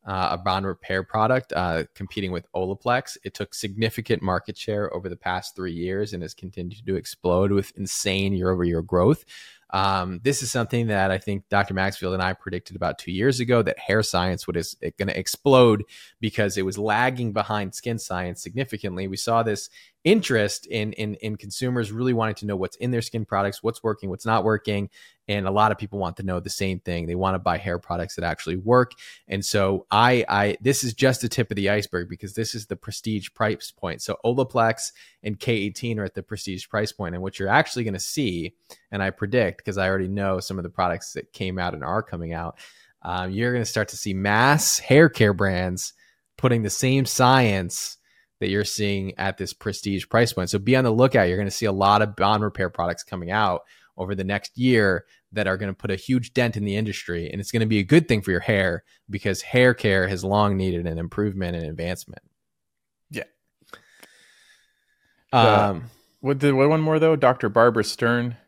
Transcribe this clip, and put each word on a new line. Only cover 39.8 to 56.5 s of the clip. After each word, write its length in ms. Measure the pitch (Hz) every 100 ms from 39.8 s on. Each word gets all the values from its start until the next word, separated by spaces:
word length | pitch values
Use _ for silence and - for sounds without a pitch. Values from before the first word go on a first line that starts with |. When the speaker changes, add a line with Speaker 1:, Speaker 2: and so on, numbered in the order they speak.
| 95
Speaker 1:
already 180 | 95 92
know 320 | 101 98 92
some 200 | - 95
of 40 |
the 80 | 87
products 440 | - 90 85 -
that 180 | - -
came 260 | - 95 92
out 160 | 90
and 80 | 82
are 220 | 69 98
coming 280 | 110 87 82
out, 260 | 82 85 - - _ _ _
um, 300 | 85 90 92
you're 200 | 95 120
gonna 120 | 123
start 240 | 110 - 107
to 80 | -
see 180 | 107
mass 640 | 95 101 104 127 147 - -
hair 300 | - 135 165
care 260 | - 107
brands 600 | 90 98 90 92 92 - _ _ _ _ -
putting 260 | 131 117
the 80 | 104
same 340 | - 131 135
science 920 | 127 - 123 131 120 98 90 - - - _ _ _ _
that 120 | 98
you're 140 | 98
seeing 540 | 98 - 104 98 95 -
at 200 | 98 -
this 160 | 90
prestige 520 | - 110 95 104 98 -
price 240 | 113 117
point. 160 | - 90
So 80 | 104
be 180 | 98 131
on 80 |
the 60 | 127
lookout. 380 | 113 127 123 90
You're 100 | 92
gonna 120 | 101
see 160 | - 110
a 60 |
lot 300 | 95 98 104
of 120 | 104
bond 300 | 98 98 107
repair 260 | 104 - 90
products 320 | - 85 87
coming 300 | - 92 85
out 300 | 104 104 90 - _ _ -
over 180 | 92
the 100 | 98
next 340 | 95 101 - -
year 480 | 127 120 101 87 - _ _
that 140 | 104 95
are 100 | 95
gonna 160 | 104
put 180 | 95 107
a 60 | 95
huge 380 | - 127 120
dent 200 | - 120